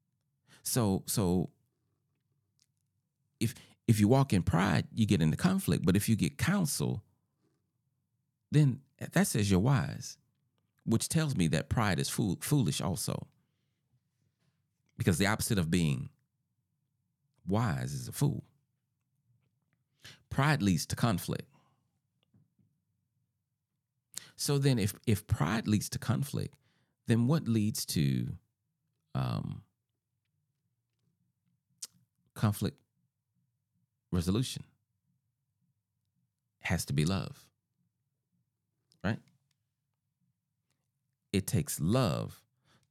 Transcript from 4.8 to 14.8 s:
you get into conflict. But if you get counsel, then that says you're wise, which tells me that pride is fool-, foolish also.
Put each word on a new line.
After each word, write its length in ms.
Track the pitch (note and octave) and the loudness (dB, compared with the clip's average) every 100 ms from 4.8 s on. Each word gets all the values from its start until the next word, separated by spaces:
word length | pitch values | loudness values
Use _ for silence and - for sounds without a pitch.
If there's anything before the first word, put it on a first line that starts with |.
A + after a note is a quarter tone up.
| - | -2
you 120 | - G2+ | -2 2
get 160 | G2 | 2
into 160 | D#2+ - | 2 2
conflict. 460 | F#3 F#3+ G2 D2 F2 | 0 0 0 0 2
But 100 | F#2+ | 2
if 140 | - | 2
you 40 | |
get 220 | G#2 E2+ - | 0 -2 -2
counsel, 640 | - G3+ E3 - B1 - - _ _ _ _ _ _ _ _ _ _ _ _ _ - | -2 -2 -2 -2 -4 -6 -10 _ _ _ _ _ _ _ _ _ _ _ _ _ 0
then 300 | D3 C#3+ A2+ - - - | 4 4 2 -8 -14 -4
that 140 | E3 G3+ | 0 2
says 240 | A#2 G2+ | 2 4
you're 100 | F#2 | 4
wise, 580 | A2+ B2+ C#2 G#1+ - - _ _ _ _ _ _ | 4 2 0 -6 -12 -16 _ _ _ _ _ _
which 240 | - A2 - | 0 0 2
tells 280 | D#3+ D#3 F2+ | 0 0 0
me 120 | E2 | 0
that 220 | C#2+ - | 0 -2
pride 280 | B2 G#2+ D2 | 0 2 0
is 120 | C2+ | -2
fool-, 280 | - G#2+ - | -2 -2 -2
foolish 400 | - D3 G#2+ - | 0 0 0 -2
also. 440 | F#2 - - - - _ _ _ _ _ _ _ _ _ _ _ _ _ _ _ | -2 -4 -4 -8 -10 _ _ _ _ _ _ _ _ _ _ _ _ _ _ _